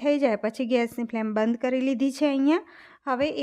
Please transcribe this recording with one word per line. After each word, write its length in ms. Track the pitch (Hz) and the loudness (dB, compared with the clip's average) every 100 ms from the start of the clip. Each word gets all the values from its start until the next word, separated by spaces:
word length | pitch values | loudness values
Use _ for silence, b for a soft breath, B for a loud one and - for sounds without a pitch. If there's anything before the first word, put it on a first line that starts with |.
થઈ 180 | 285 294 | 0 2
જાય 200 | 269 208 | 2 0
પછી 220 | 214 226 247 | -2 -4 0
ગેસની 400 | 247 233 240 233 | 0 0 -4 -6
ફ્લેમ 200 | 226 220 | -4 -2
બંધ 220 | 214 220 233 | 0 0 0
કરી 240 | 254 262 262 | 0 0 0
લીધી 280 | 254 277 269 | 0 0 0
છે. 100 | 294 | 0
અહીંયા 880 | 277 277 330 - - - - - | 2 2 2 -2 -20 -20 -12 -4
હવે 140 | 247 294 302 | -2 -2 -2